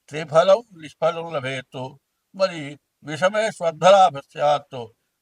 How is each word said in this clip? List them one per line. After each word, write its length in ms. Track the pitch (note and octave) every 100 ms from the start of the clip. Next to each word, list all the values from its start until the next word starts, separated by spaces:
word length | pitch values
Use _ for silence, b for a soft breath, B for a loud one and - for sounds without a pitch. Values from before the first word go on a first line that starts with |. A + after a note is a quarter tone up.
| _
త్రిఫలం 520 | D3 D3+ D#3 F#3 G#3 - E3+
నిష్ఫలం 480 | D3+ - E3 E3+ E3
లభేత్తు. 520 | D#3 C3 C3+ - C3+ C3 C#3 _ _ _
మరి 260 | F#3+ F#3+ E3 C#3+ C#3 _ _
విషమే 400 | D3 D#3 F#3 G#3+ A3
శ్రద్ధలాభ 680 | - E3+ D#3 E3+ G3 F#3 C#3
స్యాత్, 640 | - D3+ D3 C#3+ - C3 A2 _ _ _